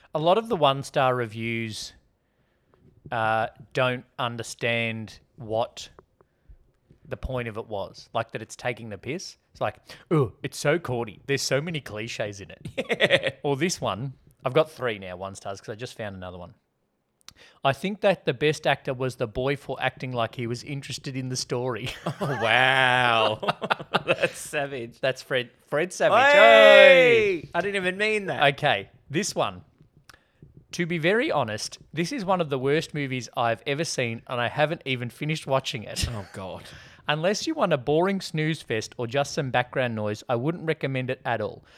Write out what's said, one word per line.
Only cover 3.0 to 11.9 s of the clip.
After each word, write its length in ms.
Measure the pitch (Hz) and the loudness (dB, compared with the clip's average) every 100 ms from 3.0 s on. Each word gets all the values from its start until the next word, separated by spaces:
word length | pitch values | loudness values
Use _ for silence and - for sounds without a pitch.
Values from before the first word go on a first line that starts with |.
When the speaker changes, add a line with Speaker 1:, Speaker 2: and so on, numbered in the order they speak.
| - | -8
Speaker 1:
uh, 360 | 120 110 113 110 - 113 | -2 0 0 -2 -6 -8
don't 320 | - 127 123 127 - | -2 -2 -2 -10 -8
understand 1000 | 123 117 113 - 120 117 113 113 107 - _ _ | -8 -6 -12 -6 -2 -2 -2 -6 -12 -16 _ _
what 520 | 113 110 123 - - - _ _ _ _ _ - _ _ _ _ - | -6 -4 -4 -8 -20 -20 _ _ _ _ _ -20 _ _ _ _ -16
the 80 | - | -12
point 300 | - 127 117 | -8 -6 -6
of 80 | 107 | -10
it 100 | 113 | -8
was. 400 | 101 87 - - | -8 -8 -12 -8
Like, 200 | 113 113 | -6 -6
that 100 | 117 | -10
it's 140 | 110 - | -14 -10
taking 320 | 123 123 113 | -8 -8 -10
the 100 | 98 | -12
piss. 380 | 113 165 - - _ | -10 -10 -10 -18 _
It's 80 | - | -8
like, 160 | 117 - _ - - | -8 -8 _ -20 -2
"Ooh, 200 | 160 123 - | 0 0 -4
it's 160 | 139 - | -12 -4
so 200 | 147 170 | -2 -2
corny. 420 | 165 123 113 - - | -2 -6 -6 -12 -6
There's 160 | 139 | -4
so 180 | - 135 | 0 -2
many 200 | 165 160 | -4 -10
cliches 600 | - | -10